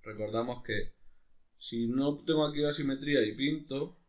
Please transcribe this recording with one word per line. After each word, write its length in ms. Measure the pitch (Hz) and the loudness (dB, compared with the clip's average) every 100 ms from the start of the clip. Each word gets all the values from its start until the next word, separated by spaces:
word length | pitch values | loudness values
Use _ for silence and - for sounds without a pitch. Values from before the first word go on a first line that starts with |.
Recordamos 600 | - 107 107 110 123 123 | -12 -8 -2 0 -2 -4
que 300 | - 110 98 - - - _ - _ _ | -2 -2 -2 -6 -20 -20 _ -20 _ _
si 300 | - 117 117 | -6 -2 0
no 340 | 127 139 147 - | 2 0 -2 2
tengo 200 | 156 151 | 2 2
aquí 140 | 147 | 2
la 140 | 147 | 2
simetría 500 | 147 143 135 147 143 107 | 2 0 -2 2 4 4
y 100 | 107 | 2
pinto 640 | 139 156 147 135 160 - | 0 0 -4 -6 -6 -10